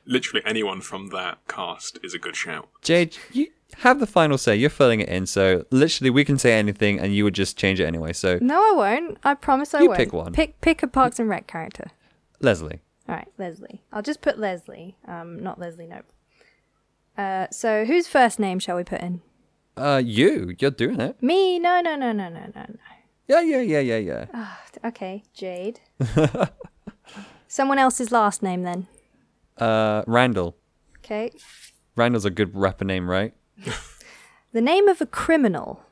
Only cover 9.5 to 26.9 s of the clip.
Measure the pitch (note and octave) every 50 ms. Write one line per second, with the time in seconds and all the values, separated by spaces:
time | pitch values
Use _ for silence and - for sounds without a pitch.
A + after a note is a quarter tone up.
9.5 | C#4 C4 C#4+ - - D4 D#4 E4+ G#3 F3 A#2+ G#2+ - E2+ D#2+ F2 F2 - D#4+ D4+
10.5 | - - - D#4+ D#4+ - - B3+ - C4 C4 B3 A#3+ - A#3 A3 G3+ - - -
11.5 | - E3 D#3+ - - - - - - _ _ _ _ _ _ _ _ - - C3
12.5 | G#2+ E2+ D#2+ D2+ D#2 - _ _ _ _ _ - E3+ E3 - - _ - G3 F3
13.5 | E3 F#3 G3 - - G3 _ _ - G#3+ G#3 C#4+ D4+ - - D4+ - - G#3+ G3+
14.5 | F#3 F3 - - - - E3 F#3 - _ _ - F3 E3+ E3 E3+ E3+ E3 - F#3
15.5 | - - F3 E3+ E3 E3 E3 E3 E3+ - - _ _ _ _ _ _ _ _ _
16.5 | _ _ _ _ _ _ _ _ _ _ _ _ _ - G3+ G3 F#3+ F#3+ F#3 -
17.5 | - - - A3+ G#3+ G#3+ A3 A3+ D4+ F4+ E4+ - - D4 B3+ A3+ - - G#3+ G3
18.5 | F#3 F#3 - - F3+ F3 F3+ - F#3+ - - F3+ F3+ F3 - _ _ _ _ _
19.5 | _ _ _ _ - - C3 C#3+ C#3+ C3+ B2+ A#2+ A2 G#2 C#3 G3 D#4 C4 - F2+
20.5 | F2+ - - C#3 C3+ - A2+ C#3+ B3 G3+ A2+ C#3 - - - B3 E4+ F#4+ G4 F#4
21.5 | F4+ F4 E4+ F4 F4+ F4+ F4 E4+ D#4 C#4+ C4+ A#3+ A3 G#3 G3 F3 E3 D#3+ - -
22.5 | G#3+ - - - G#3+ - _ - - _ _ _ _ _ _ - C4+ E4 F4 D#4+
23.5 | D4+ C4 B3 G#3 D#3 D3 C#3 B2 A2+ A2+ G#2+ F2 C2 A1+ A1+ - - A#3+ A3 G3+
24.5 | - - - - - - - A#3 A#3 - G3+ F#3 F#3+ G3+ - _ _ - G3 F#3
25.5 | F3+ F3+ F3+ G#3 B3 - _ _ _ - C#3 A2+ - - D#4 D4 - B3 - -
26.5 | - - - - _ _ - -